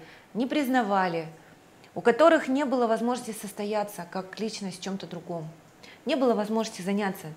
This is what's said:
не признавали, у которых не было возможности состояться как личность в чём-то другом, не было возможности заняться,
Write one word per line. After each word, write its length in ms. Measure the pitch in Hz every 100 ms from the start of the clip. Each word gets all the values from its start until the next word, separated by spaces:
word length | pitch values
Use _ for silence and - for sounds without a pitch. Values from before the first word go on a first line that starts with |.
| - - -
не 120 | 190 254
признавали, 800 | 294 262 254 214 196 185 165 160 - - - - - - -
у 60 |
которых 460 | 233 - 320 320 226
не 180 | 262 285
было 200 | 254 233
возможности 500 | 220 233 233 226 208
состояться 640 | 202 - 202 214 208 - 175
как 280 | 190 185 -
личность 400 | 220 208 196 170
в 40 |
чём-то 240 | - 190 170
другом, 400 | 170 160 170 156 - - - - - -
не 100 | 294
было 180 | 254
возможности 480 | 208 208 220 220 -
заняться, 460 | 180 202 202 185 160